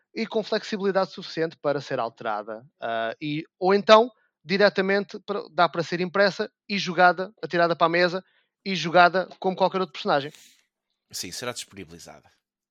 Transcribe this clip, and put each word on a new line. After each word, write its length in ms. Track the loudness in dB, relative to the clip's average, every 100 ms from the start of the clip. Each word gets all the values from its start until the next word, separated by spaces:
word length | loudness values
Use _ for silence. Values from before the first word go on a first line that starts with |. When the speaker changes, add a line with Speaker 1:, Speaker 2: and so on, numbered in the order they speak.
| _ -8
Speaker 1:
e 100 | -4
com 160 | -4
flexibilidade 680 | -2 -4 -4 -4 -2 0 -2
suficiente 440 | -6 -10 -4 -6 -4
para 220 | -4 -4
ser 180 | -4 -6
alterada. 640 | -6 -6 -6 -6 -8 -14 -16 _
Ah, 340 | -6 -4 -6 -6
e, 220 | -8 -8 -10 _
ou 140 | 0 2
então, 340 | 6 6 6 -4 _ _
diretamente, 760 | -4 2 4 4 0 0 -2 -10
para, 240 | -8 -8 -6
dá 160 | 0 0
para 140 | 0
ser 160 | -4 -4
impressa 480 | -2 2 2 0 -8 -10 -8
e 120 | -6
jogada, 520 | -2 4 4 4 -4 -10
atirada 320 | -4 0 2 2
para 100 | 2
a 20 |
mesa 340 | 2 2 0 -10 _ _ _ -6
e 100 | -4
jogada 520 | 2 6 6 4 -4 -4
como 160 | -4 0
qualquer 260 | -2 0
outro 120 | -6
personagem. 380 | -6 -2 -2 -2 -12 -20 _ _ _ _ _ _
Speaker 2:
Sim, 200 | -12 -12
será 200 | -10 -10
disponibilizada. 760 | -10 -14 -16 -18 -18 -20 -20 _ _ _ _ _